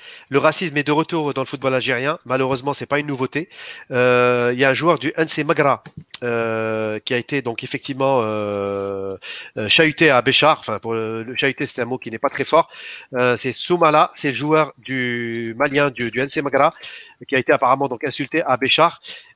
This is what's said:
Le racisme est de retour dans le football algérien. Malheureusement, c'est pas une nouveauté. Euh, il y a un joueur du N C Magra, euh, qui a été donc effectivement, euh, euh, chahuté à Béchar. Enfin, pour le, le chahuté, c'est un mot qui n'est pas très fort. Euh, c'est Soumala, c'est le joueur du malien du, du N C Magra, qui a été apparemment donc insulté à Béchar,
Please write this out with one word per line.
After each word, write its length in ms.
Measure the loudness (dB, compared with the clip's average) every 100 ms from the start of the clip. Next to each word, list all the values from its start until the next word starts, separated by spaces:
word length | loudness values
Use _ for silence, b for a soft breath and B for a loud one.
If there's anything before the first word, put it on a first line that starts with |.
| B B B
Le 100 | 2
racisme 360 | 2 2 -2 -2
est 60 |
de 100 | 0
retour 400 | 0 0 -2 -2
dans 100 | -2
le 40 | -4
football 280 | -2 0
algérien. 440 | 0 0 -2 -2 -4
Malheureusement, 500 | -4 -2 0 0 -2
c'est 120 | -6 -2
pas 120 | -2
une 80 | -2
nouveauté. 420 | -4 -4 -4 -8 B B B B
Euh, 580 | 2 4 6 4 4 2
il 60 | 2
y 60 |
a 60 | 2
un 40 |
joueur 240 | 2 2 2
du 140 | 0 -2
N 120 | -2
C 160 | 0
Magra, 400 | 0 2 2 0 -4 -20 -14 -8
euh, 760 | -4 -2 0 -2 -2 -2 -2 -4
qui 160 | -2
a 20 | -4
été 240 | -2 -4
donc 220 | -4 -6
effectivement, 580 | -8 -8 -6 0 2 2
euh, 920 | 2 -2 -2 -2 -2 -2 -4 -6 -6 -10 B B B -8
euh, 120 | 0
chahuté 420 | 4 2 4 6
à 100 | 6
Béchar. 360 | 4 4 4 2
Enfin, 200 | -2 -6
pour 120 | -4
le, 300 | -4 -4 -6
le 140 | -6 -2
chahuté, 300 | -2 -2 -6
c'est 140 | -4
un 40 |
mot 140 | -4 -6
qui 120 | -8
n'est 80 | -4
pas 120 | -4
très 140 | -2
fort. 240 | 2 2 2 B B B B
Euh, 220 | 0 2 2
c'est 140 | -2
Soumala, 580 | -4 -2 2 4 6 4
c'est 180 | 0 -4
le 40 |
joueur 380 | -2 2 2 2 -4
du 760 | -8 -4 -4 -4 -4 -6 -8 -2
malien 340 | 0 2 0
du, 200 | -2 -4
du 100 | -4
N 80 | -2
C 140 | -2
Magra, 300 | 0 4 2 B B B B B -2
qui 80 | 0
a 20 |
été 140 | 2
apparemment 340 | 2 4 2 0
donc 160 | -4
insulté 380 | -6 -6 -4 -2
à 140 | 0 0
Béchar, 440 | 2 4 4 2 B B B